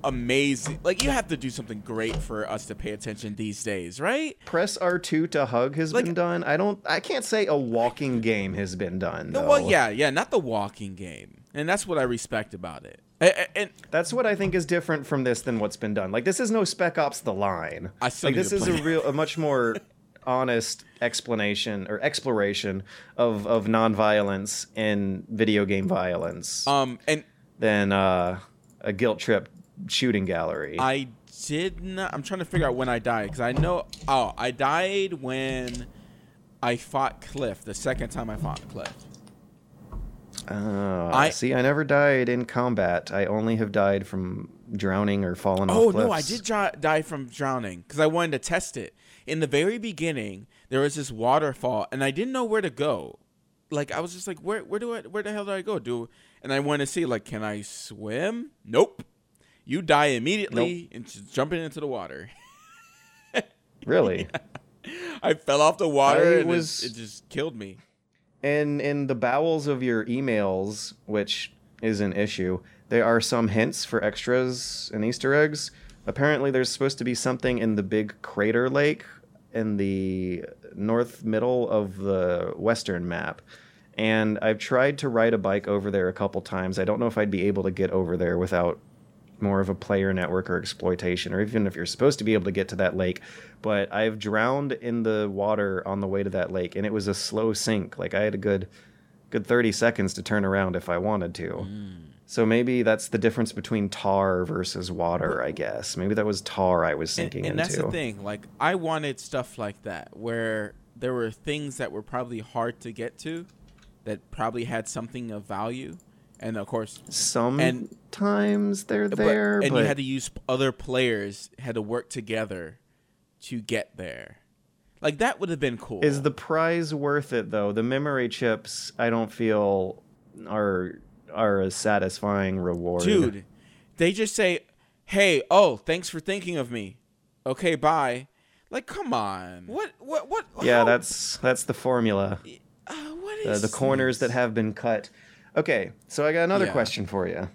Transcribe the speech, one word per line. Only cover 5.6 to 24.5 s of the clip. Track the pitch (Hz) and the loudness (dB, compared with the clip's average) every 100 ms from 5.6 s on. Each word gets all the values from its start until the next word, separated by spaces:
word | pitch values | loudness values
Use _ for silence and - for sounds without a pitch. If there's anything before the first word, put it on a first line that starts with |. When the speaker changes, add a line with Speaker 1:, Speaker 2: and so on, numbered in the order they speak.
| 131 143 | 2 0
Speaker 2:
has | 160 | 0
Speaker 1:
Like | 190 | 0
Speaker 2:
been | 165 | 0
done. | 175 175 175 | 0 0 0
I | - 156 | 0 2
don't, | 202 202 - | 2 -2 -2
I | 170 | -2
can't | - 269 | 0 -4
say | 214 220 202 | 0 0 2
a | 147 | 2
walking | 123 113 120 - 143 120 | 2 2 0 0 -2 0
game | 110 107 98 | 2 2 0
has | 95 95 92 | -2 -4 -4
been | 92 92 | -4 -2
done, | 90 82 80 | -4 -4 -4
Speaker 1:
No, | - | 0
Speaker 2:
though. | - | 4
Speaker 1:
well, | 285 - | 4 6
yeah, | 175 117 | 4 4
yeah, | 110 147 | 2 2
not | 139 - | 2 0
the | 233 | 0
walking | 135 107 101 - 101 | 0 -2 -2 -8 -12
game, | 92 90 64 50 - _ | -10 -14 -14 -18 -20 _
and | 143 156 | -6 -2
that's | 202 196 | -2 0
what | 156 | 0
I | |
respect | 127 120 - 113 104 | 0 -2 -4 -6 -6
about | 92 87 73 | -10 -12 -12
it. | - - _ _ | -16 -20 _ _
A-, | 175 | 4
a-, | - 180 202 | 6 -2 -2
and | 202 - - | -4 -8 -2
Speaker 2:
That's | 156 170 | 0 0
what | 240 226 | 0 0
I | 196 | 2
think | 196 | 2
is | 180 | 0
different | 151 175 165 156 | 2 0 0 -2
from | 135 143 | 0 0
this | 127 113 | 2 0
than | - 117 | -2 -2
what's | 104 - | -2 -2
been | 110 | -2
done. | 104 95 | -2 0
Like, | 107 | 0
this | 123 196 | 0 0
is | 233 | 2
no | 220 | 2
Spec | 180 - 175 - | 2 0 0 2
Ops: | 147 - | 0 0
The | - | -4
Line. | 95 101 87 80 80 92 - | 0 0 0 -4 -8 -12 -4
Speaker 1:
I | 123 | -4
still | - 147 | 0 0
Speaker 2:
Like, | 135 | 2
Speaker 1:
need | |
Speaker 2:
this | 185 | 0
Speaker 1:
to | 196 | 0
Speaker 2:
is | 175 | 2
Speaker 1:
play | 165 | 2
Speaker 2:
a | |
real, | 151 160 | 2 2
a | 143 | 2
much | 139 151 165 | 0 -2 0
more | 151 135 117 107 - _ | 0 2 2 -2 -10 _
Speaker 1:
<laughs> | _ - | _ -10
Speaker 2:
honest | - 127 131 117 110 - - - | -2 0 2 0 0 -8 -14 -4
explanation | 120 - - 110 104 101 117 104 95 | -2 -2 -2 0 0 0 -2 -4 -4
or | 107 | -2
exploration | 147 - 135 110 101 101 101 95 98 - - - | -2 -2 0 2 2 0 -2 -4 -8 -20 -12 2
of, | 120 104 101 | 2 2 2
of | 113 104 | 2 4
nonviolence | 113 113 104 107 107 101 98 101 | 4 4 6 6 6 4 0 -4